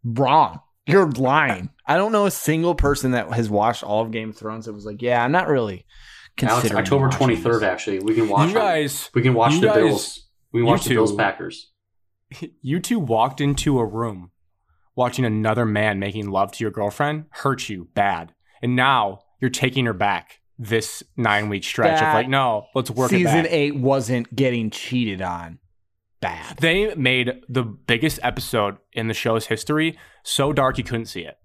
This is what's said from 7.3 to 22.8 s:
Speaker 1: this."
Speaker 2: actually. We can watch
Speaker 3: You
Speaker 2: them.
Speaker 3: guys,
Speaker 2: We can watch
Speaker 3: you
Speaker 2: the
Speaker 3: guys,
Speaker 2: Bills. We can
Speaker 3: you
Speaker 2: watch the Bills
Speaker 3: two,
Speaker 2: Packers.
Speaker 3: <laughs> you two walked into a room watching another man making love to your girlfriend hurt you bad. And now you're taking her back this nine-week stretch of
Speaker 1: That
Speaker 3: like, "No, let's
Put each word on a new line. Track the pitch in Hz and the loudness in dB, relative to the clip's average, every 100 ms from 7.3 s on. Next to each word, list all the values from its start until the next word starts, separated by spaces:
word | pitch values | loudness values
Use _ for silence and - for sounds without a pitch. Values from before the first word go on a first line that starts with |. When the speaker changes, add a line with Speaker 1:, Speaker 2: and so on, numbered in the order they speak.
| 113 120 113 | 2 2 2
Speaker 1:
this." | |
Speaker 2:
actually. | 101 90 - 98 | 0 -2 -4 -2
We | 101 | 0
can | 110 107 | 0 2
watch | 98 160 | 4 4
Speaker 3:
You | |
Speaker 2:
them. | 214 | 2
Speaker 3:
guys, | 208 165 143 - - | 2 0 -2 -6 -4
Speaker 2:
We | 123 | 0
can | 127 | 2
watch | 117 117 | 4 4
Speaker 3:
you | 156 | 4
Speaker 2:
the | 113 | 4
Speaker 3:
guys, | 107 | 4
Speaker 2:
Bills. | 110 104 - - - _ _ | 4 2 -4 -14 -20 _ _
We | 117 | 0
can | 117 | 2
Speaker 3:
you | |
Speaker 2:
watch | 117 | 2
the | - | 2
Bills | 120 107 | 2 2
Speaker 3:
two, | 101 | 2
Speaker 2:
Packers. | 101 - 87 - - _ _ _ _ | -2 -2 -10 -12 -20 _ _ _ _
Speaker 3:
<laughs> | _ _ - 165 _ | _ _ -14 -14 _
you | 131 165 | -4 -4
two | - 240 | 0 -2
walked | 131 113 127 139 | 2 2 2 2
into | 143 139 156 131 | 0 2 2 2
a | 110 | 0
room | 107 117 95 87 _ _ _ _ _ _ | -2 -6 -6 -16 _ _ _ _ _ _
watching | - 123 123 | -2 -2 0
another | 120 107 110 107 | 0 2 0 0
man | 113 104 107 98 | 0 0 0 -2
making | 101 107 101 | -4 -6 -4
love | 95 101 | -2 -2
to | - | -2
your | 110 | -6
girlfriend | 104 101 - 147 151 156 | -4 -4 -2 -4 -4 -10
hurt | - 135 131 - | -4 -2 -2 -6
you | 98 82 | -10 -6
bad. | - 101 85 82 _ _ _ | 0 0 0 -8 _ _ _
And | 120 123 | -2 2
now | 131 127 104 98 _ _ | 4 4 2 -4 _ _
you're | 127 | -4
taking | - 131 131 120 | 0 -2 0 -2
her | |
back | 92 101 90 - - _ - | 0 0 0 -6 -20 _ -16
this | 107 113 110 - - - | -2 -2 -2 -12 -12 -2
nine-week | 113 104 107 101 | 2 2 0 -6
stretch | - - 120 | -6 2 2
of | 160 | 4
Speaker 1:
That | 156 | 2
Speaker 3:
like, | 151 127 | 2 2
"No, | 139 127 107 - | 0 0 -2 -2
let's | 131 | -4